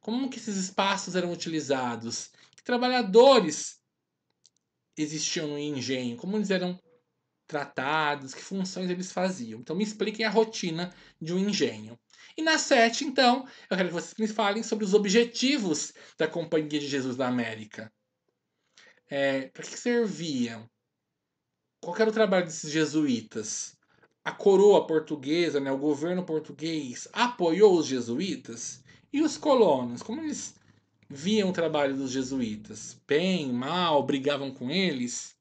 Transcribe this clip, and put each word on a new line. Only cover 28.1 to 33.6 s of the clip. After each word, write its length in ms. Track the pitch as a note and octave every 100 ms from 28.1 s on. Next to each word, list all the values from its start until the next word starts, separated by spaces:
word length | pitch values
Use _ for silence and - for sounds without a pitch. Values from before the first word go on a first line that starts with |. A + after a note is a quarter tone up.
| A#2+ F#3+ D3+ - A#2 - - _ - _
E 100 | C#4+
os 140 | D#4 -
colonos, 680 | D4+ C4 G3+ C3+ B2 A#2+
como 200 | - B3
eles 340 | D#4+ A#3 - - _ _ _ _ _
viam 420 | C#3 D#3+ G#3+ F#3+
o 20 |
trabalho 420 | F3 D#3+ D3+ C#3
dos 160 | C3+ C3+
jesuítas? 880 | B2+ B2+ C3+ A2+ G#2 - G#2+ - - _
Bem, 460 | C#3+ F#3 F3+ C#3+
mal, 500 | A#2+